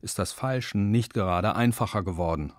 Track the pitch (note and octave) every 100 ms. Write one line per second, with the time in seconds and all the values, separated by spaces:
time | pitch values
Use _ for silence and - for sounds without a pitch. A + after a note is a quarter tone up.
0 | - - F#2 - C3 C3 - G#2 G2+ A#2
1 | A2+ A2+ F#2 F2 G#2 G2+ A#2+ A2+ A2+ G#2+
2 | F#2 E2+ E2+ D#2+ C#2+